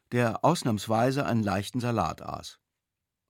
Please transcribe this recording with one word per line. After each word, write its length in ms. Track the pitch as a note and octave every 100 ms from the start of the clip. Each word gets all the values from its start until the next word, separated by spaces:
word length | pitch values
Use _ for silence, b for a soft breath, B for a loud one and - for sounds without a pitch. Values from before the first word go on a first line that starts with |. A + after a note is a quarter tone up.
| _
der 340 | A#2+ A#2+ G2
ausnahmsweise 800 | C3+ F3 C3 G#2+ G#2+ A2 B2 C3+ -
einen 180 | A2+
leichten 340 | G2+ F#2+ G2+ B2+
Salat 440 | A#2+ A2+ D#2+ E2
aß. 360 | - - - - _ _ _ _ _ _ _